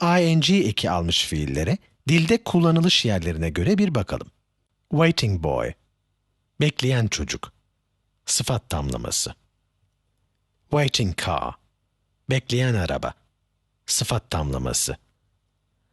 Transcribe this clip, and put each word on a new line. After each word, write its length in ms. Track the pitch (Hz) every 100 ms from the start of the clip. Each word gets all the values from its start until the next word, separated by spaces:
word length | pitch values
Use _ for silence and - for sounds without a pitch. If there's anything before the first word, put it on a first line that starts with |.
I 340 | 170 180 170 165
N 40 |
G 160 | 151 196
eki 340 | 107 104 -
almış 340 | 87 85 -
fiillere 540 | - 80 73 69 80 180 _ _ -
dilde 360 | 165 160 226
kullanılış 600 | - 180 170 165 170 -
yerlerine 460 | 117 98 85 80 82
göre 280 | 78 95 196
bir 160 | 202
bakalım. 360 | 131 98 65 - _ _ _ _ _ _
Waiting 520 | 147 165 165 110 92
boy, 300 | 80 65 60 - _ _ _ _ _ _ _ -
bekleyen 460 | 151 - 127 127 110
çocuk. 460 | - 76 - - - _ _ _ _ _ _ -
Sıfat 440 | - - 123 -
tamlaması. 640 | 78 69 60 57 - - - _ _ _ _ _ _ _ _ _ _ _ _ _
Waiting 500 | 147 143 - 104 -
car, 300 | - 78 62 - _ _ _ _ _ _ -
bekleyen 440 | 131 - 120 127
araba. 400 | 113 85 67 62 - _ _ _ _ _ _ -
Sıfat 440 | - - 113 -
tamlaması. 680 | 87 73 65 64 60 - 64 _ _ _ _ _ _ _ _ _